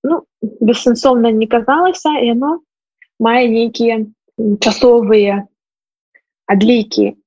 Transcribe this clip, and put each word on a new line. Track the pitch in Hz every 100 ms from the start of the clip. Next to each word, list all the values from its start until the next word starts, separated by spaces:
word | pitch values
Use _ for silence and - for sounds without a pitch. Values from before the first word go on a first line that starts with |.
ну, | 269 339 _ _
бессэнсоўна | 214 - - 240 247 233 262 247 233
не | 220 220
казалася, | 240 226 294 370 359 311 302
яно | 240 233 277 330 _ _ _ _ _ _
мае | 226 240 240
нейкія, | 226 233 233 233 220
м, | 214 _ _ - 220 202
часовыя | - 208 247 240 208 220 202 196 196 _ _ _ _ _ _ _ _ _ -
адлікі. | 196 220 240 214 - 101 -